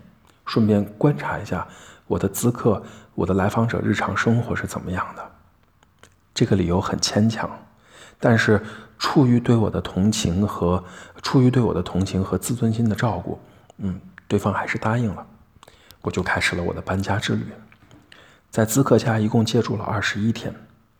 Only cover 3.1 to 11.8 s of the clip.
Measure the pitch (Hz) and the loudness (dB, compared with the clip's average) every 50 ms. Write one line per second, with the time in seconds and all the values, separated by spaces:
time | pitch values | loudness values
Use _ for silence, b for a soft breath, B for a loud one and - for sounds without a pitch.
3.1 | B - 87 92 92 98 92 104 - 117 113 117 - 87 - 107 104 - - - | B -4 0 0 2 2 2 2 2 0 0 0 0 -2 0 0 0 0 -2 -2
4.1 | 101 - - 117 113 120 - - 87 85 - - - - - 87 90 87 - - | -2 0 2 2 2 2 0 -2 -4 -4 -6 -6 -8 -8 -8 -6 -4 -6 -6 -6
5.1 | - - - - - _ _ _ _ _ _ _ _ _ _ _ _ _ - - | -10 -14 -16 -18 -20 _ _ _ _ _ _ _ _ _ _ _ _ _ -20 -20
6.1 | _ _ _ _ - - 123 - 110 98 87 85 87 92 - - - - - - | _ _ _ _ -2 0 2 2 4 2 2 2 2 0 0 -2 -2 -2 -2 0
7.1 | - 104 107 113 113 - - - - - - - _ B B B B B B B | 2 2 2 2 2 0 -4 -8 -8 -12 -18 -20 _ B B B B B B B
8.1 | B B - 131 113 110 - - 107 98 B B B B B B B B - - | B B 2 4 4 4 4 4 2 2 B B B B B B B B -4 0
9.1 | - 165 135 123 120 120 120 - 120 113 104 92 - 90 - - - 90 95 110 | 4 4 6 6 4 4 4 4 2 4 2 0 -2 -4 -6 -4 0 2 2 2
10.1 | 107 - - 87 85 95 104 98 - - 90 87 90 92 B B B B B B | 2 2 0 0 0 0 0 -2 -2 0 0 0 0 0 B B B B B B
11.1 | B B - - - 135 123 127 127 131 113 85 80 87 | B B -4 0 4 4 6 6 4 4 2 2 0 -2